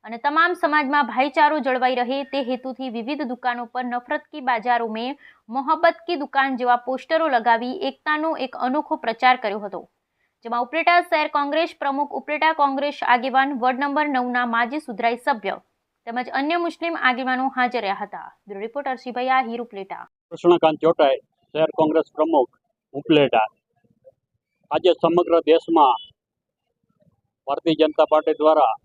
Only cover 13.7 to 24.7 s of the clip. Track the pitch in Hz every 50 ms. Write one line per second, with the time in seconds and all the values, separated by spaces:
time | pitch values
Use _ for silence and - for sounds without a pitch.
13.7 | 262 247 285 285 277 302 302 294 277 254 247 247 247 247 247 240 226 233 240 226
14.7 | 269 311 - - 220 190 226 233 240 240 - - 247 220 196 190 - - _ _
15.7 | _ _ _ _ _ _ _ 233 233 247 247 - - 262 277 302 339 349 339 339
16.7 | 330 _ 320 339 330 - - 254 247 247 262 262 254 254 262 262 254 254 247 240
17.7 | 240 240 214 190 196 190 208 202 - 170 - - _ _ _ 202 202 196 208 226
18.7 | - 277 285 277 262 233 - 254 220 247 254 254 262 262 254 226 233 240 233 233
19.7 | - 196 190 _ 180 - - _ _ _ _ _ 170 - - 175 175 170 - 160
20.7 | 156 - - 160 170 - 156 139 135 120 _ _ _ _ _ _ - 151 160 151
21.7 | - - 156 156 156 160 156 _ _ - 156 165 160 143 123 _ _ _ _ _
22.7 | _ _ _ _ - 139 - - 160 147 143 127 - 113 110 - _ _ _ _
23.7 | _ _ _ _ _ _ _ - _ _ _ _ _ _ _ _ _ _ _ _